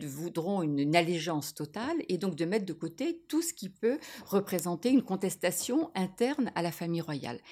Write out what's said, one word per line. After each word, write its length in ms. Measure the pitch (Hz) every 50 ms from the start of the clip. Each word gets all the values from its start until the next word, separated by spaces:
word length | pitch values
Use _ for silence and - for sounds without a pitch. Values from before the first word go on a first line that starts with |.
| 147
voudront 560 | 147 135 143 165 175 - 165 156 180 202 196
une, 180 | 170 151 147 143
une 160 | 143 147 156
allégeance 580 | 170 170 165 180 165 151 175 165 147 139 - -
totale, 500 | - 151 147 - 208 233 277 339 320 - -
et 80 | 185
donc 180 | 170 196 190 165
de 80 | 143 170
mettre 220 | 165 196 220 196
de 80 | 185 156
côté 480 | - - 165 - - 262 339 330 - - -
tout 120 | - 311
ce 120 | 330 - -
qui 160 | - 220 185
peut 280 | - - - 226 262 311 - - - - -
représenter 640 | - - 202 196 - 190 180 165 175 175 165 - 240
une 140 | 262 262 -
contestation 840 | - 190 190 202 185 - - - 175 185 - - - 240 311 330 - -
interne 560 | 190 185 185 - - 233 254 294 - 247 196 -
à 60 | -
la 100 | 170 170 160
famille 280 | - 180 170 170 165
royale. 380 | 160 156 151 139 - 117 120 117 - -